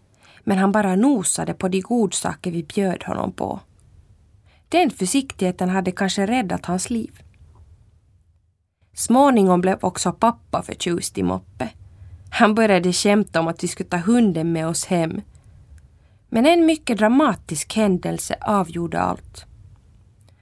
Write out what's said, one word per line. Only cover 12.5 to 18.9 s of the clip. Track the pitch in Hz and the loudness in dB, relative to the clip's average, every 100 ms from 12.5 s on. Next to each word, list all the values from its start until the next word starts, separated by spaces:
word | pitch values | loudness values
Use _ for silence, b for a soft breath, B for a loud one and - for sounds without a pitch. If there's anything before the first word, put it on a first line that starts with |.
började | 214 220 180 180 | 4 4 2 2
skämta | 175 202 208 190 165 | 0 2 2 2 -2
om | 165 | -2
att | 170 | -4
vi | 175 | -6
skulle | - 180 | -8 -6
ta | 180 | -4
hunden | 180 240 214 165 170 | 2 4 4 2 -2
med | 165 160 | -2 -2
oss | 160 | -4
hem. | - 180 160 - - - b b b b b b b b b | -2 0 -2 -4 -12 -20 b b b b b b b b b
Men | 226 285 | 2 4
en | 339 320 | 6 4
mycket | 311 - 208 | 2 -2 0
dramatisk | 214 262 294 185 - 156 - 214 | 4 4 4 0 -6 -8 -4 0
händelse | 208 180 170 165 - - | 2 2 -2 -6 -6 -6
avgjorde | - 202 165 170 170 | -2 0 -2 -4 -4